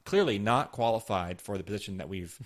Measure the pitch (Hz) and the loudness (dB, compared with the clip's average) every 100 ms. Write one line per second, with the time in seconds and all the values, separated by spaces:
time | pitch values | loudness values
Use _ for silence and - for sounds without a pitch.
0 | - 196 180 101 104 123 - - 117 113 | 0 4 4 4 4 2 2 0 2 2
1 | - 98 87 90 - 101 92 104 - 92 | 2 0 0 -6 -6 -6 -4 -6 -6 -8
2 | 76 95 87 - | -6 -8 -8 -12